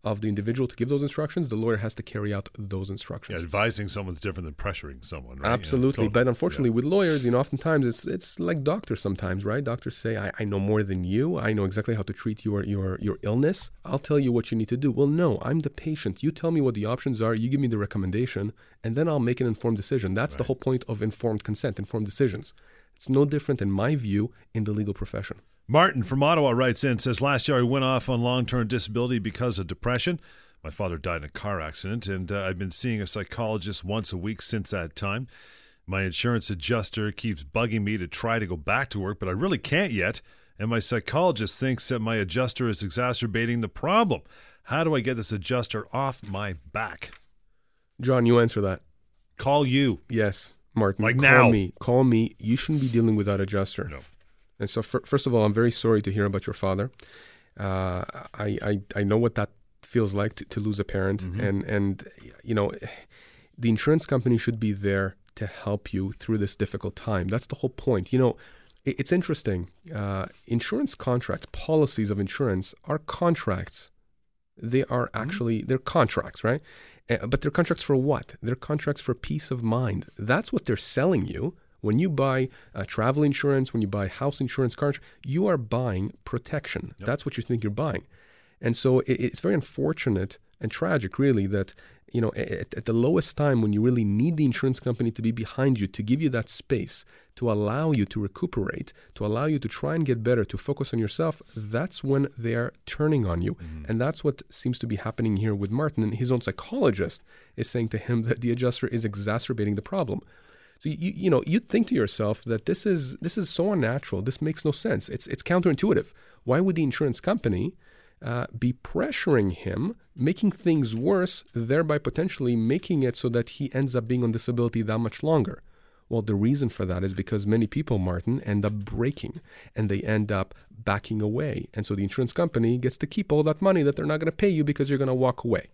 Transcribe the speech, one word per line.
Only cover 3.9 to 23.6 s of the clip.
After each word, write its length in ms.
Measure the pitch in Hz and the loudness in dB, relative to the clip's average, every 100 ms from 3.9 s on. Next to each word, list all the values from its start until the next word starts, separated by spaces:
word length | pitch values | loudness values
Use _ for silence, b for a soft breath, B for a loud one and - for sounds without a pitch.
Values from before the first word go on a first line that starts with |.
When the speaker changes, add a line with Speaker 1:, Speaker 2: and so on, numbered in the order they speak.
Speaker 2:
someone's 280 | 101 95 85 | -6 -8 -6
different 280 | 101 90 80 | -6 -6 -10
than 80 | |
pressuring 500 | 73 101 87 73 65 | -6 -6 -6 -12 -14
someone, 320 | - 82 62 65 | -12 -12 -12 -4
right? 100 | 98 | -2
Yeah, 40 | |
Speaker 1:
Absolutely. 380 | 117 92 131 131 | 0 0 4 4
Speaker 2:
totally. 160 | 135 110 | 4 2
Speaker 1:
But 180 | 113 127 | 4 4
unfortunately, 420 | 117 175 - 127 | 2 0 2 2
Speaker 2:
Yeah. 60 | 113 | 2
Speaker 1:
with 100 | 139 | 2
lawyers, 400 | 190 180 151 123 | 4 4 2 4
you 40 | |
know, 60 | 123 | 2
oftentimes 480 | 135 135 160 156 123 | 2 -2 2 4 2
it's, 200 | - - | 0 -6
it's 340 | 180 - - | -6 -6 -4
like 240 | 175 165 | -2 0
doctors 380 | 135 202 - 107 | 0 -2 -4 -4
sometimes, 420 | 98 92 95 92 | -2 -2 -2 -2
right? 180 | 101 120 | -2 -2
Doctors 320 | 135 120 - | -2 -4 -6
say, 220 | - 113 110 | -6 -4 -4
"I, 160 | 101 - | -4 -4
I 60 | 107 | -2
know 120 | 98 | 0
more 240 | 98 107 | 2 2
than 220 | 98 92 | 2 0
you. 320 | 90 104 151 180 | 0 2 2 0
I 140 | 110 | 0
know 140 | 107 98 | 0 0
exactly 280 | 101 104 110 | 0 -2 -2
how 60 | |
to 100 | 104 | -4
treat 280 | 101 113 107 110 | -4 -6 -4 -2
your, 180 | 101 | -2
your, 340 | - 101 95 92 | 0 -2 -2 -2
your 160 | 101 - | -4 -2
illness. 500 | - 117 147 190 - - | -2 2 2 0 -8 -12
I'll 140 | - 139 | -6 -6
tell 200 | - 147 | 2 2
you 140 | 131 | 4
what 180 | 120 - | 2 0
you 60 | 113 | -2
need 120 | 107 | 0
to 100 | 123 | 0
do." 120 | 143 | 0
Well, 160 | 117 143 | 2 4
no, 320 | 156 175 104 | 4 2 2
I'm 160 | - 160 | 0 0
the 100 | 151 | -2
patient. 540 | - 160 156 104 92 | -6 -6 -4 -4 -2
You 80 | 147 | -2
tell 180 | 160 165 | -2 0
me 120 | 165 | 2
what 120 | 131 | 2
the 120 | 107 107 | 0 -2
options 340 | 127 139 110 | -2 -2 0
are. 140 | 110 | 2
You 160 | 113 117 | 2 2
give 100 | 143 | 2
me 80 | 131 | 2
the 80 | 110 | 0
recommendation, 760 | 101 104 92 98 127 98 104 b b b | -2 -2 0 0 -2 -2 -4 b b b
and 140 | 113 117 | -4 0
then 100 | 165 | 2
I'll 140 | 147 | 2
make 220 | 120 123 | 2 2
an 40 | 123 | 0
informed 300 | 107 117 107 | 0 0 0
decision. 380 | - 131 98 | 0 -2 0
That's 220 | 95 143 - | 0 -2 -2
the 60 | |
Speaker 2:
Right. 20 | 120 | -2
Speaker 1:
whole 100 | 131 | -2
point 280 | - 127 - | 0 -2 -2
of 140 | 107 | -4
informed 420 | 110 - 120 107 | -4 -2 -2 -2
consent, 340 | - 104 131 101 | -4 -4 -4 -4
informed 280 | 101 113 104 | -6 -4 -4
decisions. 480 | - 135 92 - b b b b b | 0 0 0 -12 b b b b b
It's 140 | - | 2
no 160 | 135 143 | 4 4
different, 340 | 147 - 131 | 2 -2 0